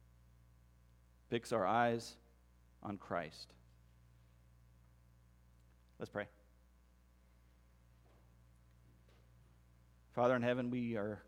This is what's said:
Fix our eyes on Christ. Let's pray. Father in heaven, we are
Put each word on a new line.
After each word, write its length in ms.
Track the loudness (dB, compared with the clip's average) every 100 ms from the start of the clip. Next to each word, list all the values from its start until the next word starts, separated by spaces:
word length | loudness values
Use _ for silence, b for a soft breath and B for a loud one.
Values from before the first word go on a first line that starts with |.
| -20 -20 -20 -20 -20 -20 -20 -20 -20 -20 -20 -20 -4
Fix 260 | -4 0
our 140 | 0 2
eyes 500 | 4 4 0 -6 -16 -20 -20 -20 -20 -20 -2
on 160 | 0 0
Christ. 540 | -2 -4 -4 -10 -20 -20 -20 -20 -20 -20 -20 -20 -20 -20 -20 -20 -20 -20 -20 -20 -20 -20 -20 -20 -20 -20 -20 -20 -20 -14
Let's 120 | -8
pray. 180 | -6 -8 -12 -20 -20 -20 -20 -20 -20 -20 -20 -20 -20 -20 -20 -20 -20 -20 -20 -20 -20 -20 -20 -20 -20 -20 -20 -20 -20 -20 -20 -20 -20 -20 -20 -20 -20 -20 -20 -6
Father 240 | 2 4 4
in 60 |
heaven, 280 | 2 0 -2
we 260 | -4 -2 -2
are 260 | -4 -6